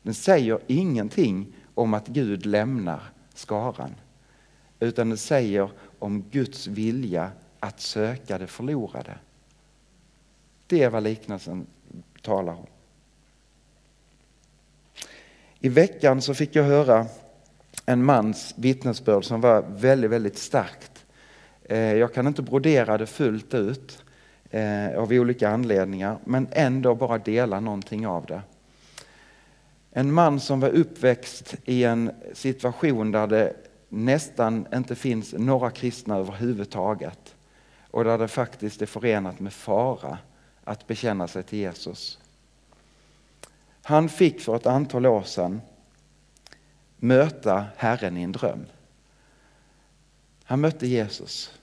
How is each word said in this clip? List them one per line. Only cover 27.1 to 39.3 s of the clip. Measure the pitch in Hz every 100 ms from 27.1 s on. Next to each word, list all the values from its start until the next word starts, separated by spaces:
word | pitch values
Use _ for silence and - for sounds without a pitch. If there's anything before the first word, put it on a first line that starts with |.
| 117
dela | 104 113 120 98
någonting | 110 101 98 107 110
av | 87 -
det. | 85 101 _ _ _ - - - - - _ _ _ _ _ _
En | - 135
man | 160 165 143
som | 131 139
var | 131
uppväxt | 156 165 - 131 120 - - - - -
i | 123
en | 120 117 117 - -
situation | - 131 131 123 120 160 120 110
där | 107 107
det | 110 101 - - _ _
nästan | 104 120 143 147 - 113 113 -
inte | 127 127 120
finns | 135 113 107
några | 87 123 131 120
kristna | 113 123 - - 101
överhuvudtaget | 95 98 120 110 101 107 95 104 82 87 - - _ _ _ _ _
och | 113
där | 113 113
det | 110
faktiskt | - 120 - 104 -
är | 107
förenat | 110 120 107 95